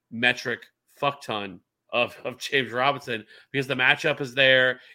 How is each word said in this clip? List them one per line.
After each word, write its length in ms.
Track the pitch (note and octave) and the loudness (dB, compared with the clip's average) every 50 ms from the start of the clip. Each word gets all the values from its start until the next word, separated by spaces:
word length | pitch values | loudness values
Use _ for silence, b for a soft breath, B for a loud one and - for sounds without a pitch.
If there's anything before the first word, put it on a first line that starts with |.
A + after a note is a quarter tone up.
| _ _ | _ _
metric 560 | - A2+ B2 B2 B2 - - B2+ A#2 A#2 - - _ _ _ _ | -6 -2 0 0 0 0 -4 -8 -8 -8 -10 -16 _ _ _ _
fuck 300 | _ - - C#3+ C#3 - | _ -6 -6 -6 -6 -6
ton 380 | - - A2+ G#2 G2+ G2 F2+ F2+ _ _ _ _ _ - | -8 -8 -6 -6 -6 -8 -12 -16 _ _ _ _ _ -6
of, 240 | - A#2+ A#2+ G#2+ - - - | -2 -2 -2 -2 -4 -10 -12
of 140 | C3 A#2+ - | -14 -12 -10
James 340 | - - C#3+ C#3 B2+ A2 | -8 -2 -2 -2 -2 -2
Robinson 540 | A2+ B2 C3 C#3+ C#3 C3 - C3 A#2 A2 - b b b b b | -2 -2 0 0 0 -2 -4 -8 -10 -10 -10 b b b b b
because 160 | b C3+ C3+ B2+ | b -6 -4 -4
the 60 | C#3 | -2
matchup 480 | B2+ B2+ C3 D3 C#3+ - D#3 C#3+ - | 2 4 4 4 4 2 -2 -2 -2
is 120 | D3 B2 A#2+ | -4 -4 0
there. 440 | C3+ C3+ C3 C3 C3 B2+ B2+ B2 B B B B | 4 6 6 6 6 6 4 0 B B B B